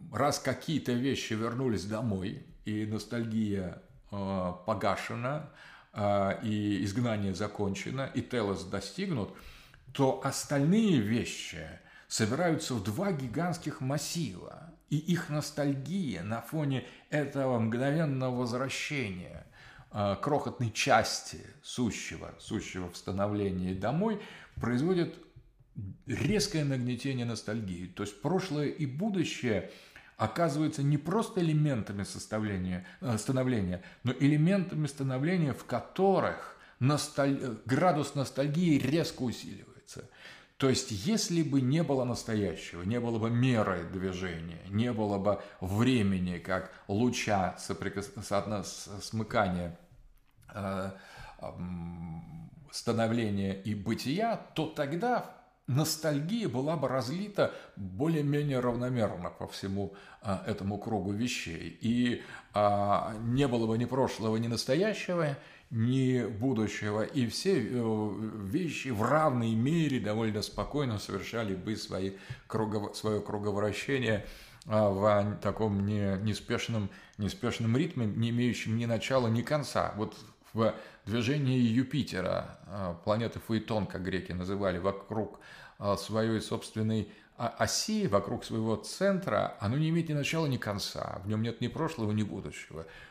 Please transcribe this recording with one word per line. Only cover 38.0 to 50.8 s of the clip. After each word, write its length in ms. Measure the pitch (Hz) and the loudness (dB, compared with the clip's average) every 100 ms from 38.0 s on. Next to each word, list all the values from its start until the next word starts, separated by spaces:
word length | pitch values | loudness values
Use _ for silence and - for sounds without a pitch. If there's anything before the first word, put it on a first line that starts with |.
| 135 143 | 0 -2
ностальгии 640 | 123 - 143 147 180 139 | -2 0 0 2 4 6
резко 420 | 117 160 151 - | 4 2 0 -2
усиливается. 880 | 127 - - 95 - - - - - - - - - - | -4 -4 -8 -14 -16 -20 -18 -16 -16 -18 -20 -20 -18 0
То 120 | 135 | 2
есть, 200 | 123 - | 4 0
если 540 | 104 127 220 - 170 | -4 0 0 2 2
бы 180 | 147 139 | 2 4
не 220 | 127 156 | 4 4
было 200 | 170 135 | 2 2
настоящего, 800 | 123 113 - 110 98 80 - 85 | 0 -2 -2 0 0 -2 -8 -6
не 180 | 90 120 | -2 0
было 200 | 117 113 | 0 0
бы 100 | 113 | 2
меры 580 | 120 131 117 101 90 85 | 4 6 4 4 0 -2
движения, 680 | 92 95 90 92 82 85 85 92 | -4 -2 -2 -4 -6 -8 -10 -2
не 220 | 104 123 | 0 2
было 280 | 110 104 98 | 2 0 2
бы 200 | 98 98 - - | 2 2 -2 -8
времени, 800 | 90 101 120 131 98 95 90 87 | -2 2 4 6 4 2 0 -2
как 320 | 85 92 90 - - | -2 -2 -2 -10 -2
луча 680 | 101 123 117 - 101 90 - | 2 2 2 2 2 2 -2
соприкос-, 600 | - 95 98 101 98 - | -6 -4 -4 -4 -6 -10
соотно-, 400 | 95 101 104 104 | -2 0 0 -2
с-, 260 | 90 - - 101 | -4 -10 -12 -12
смыкания, 760 | - 110 110 120 98 90 87 82 - - - - _ _ - 104 | -6 -4 0 2 4 2 -4 -8 -18 -20 -20 -20 _ _ -14 -8
э, 360 | 98 98 | -4 -4